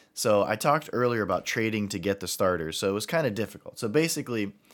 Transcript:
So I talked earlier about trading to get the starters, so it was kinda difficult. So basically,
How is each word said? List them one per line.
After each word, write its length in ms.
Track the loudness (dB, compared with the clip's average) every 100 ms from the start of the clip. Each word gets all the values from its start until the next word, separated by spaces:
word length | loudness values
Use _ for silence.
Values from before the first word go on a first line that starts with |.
| _
So 280 | -2 4 4
I 140 | 4 2
talked 340 | 2 2 0
earlier 300 | 0 2 2
about 240 | 0 0 -2
trading 420 | -2 0 0 -2
to 80 | -2
get 220 | -2 -2
the 80 | -4
starters, 500 | 0 2 2 -2 -2
so 120 | 0
it 40 |
was 120 | 0 -2
kinda 240 | 0 0
difficult. 480 | -2 -6 -8 -16 -8
So 100 | 0
basically, 640 | 2 2 -2 -4 -4 -4 -6 _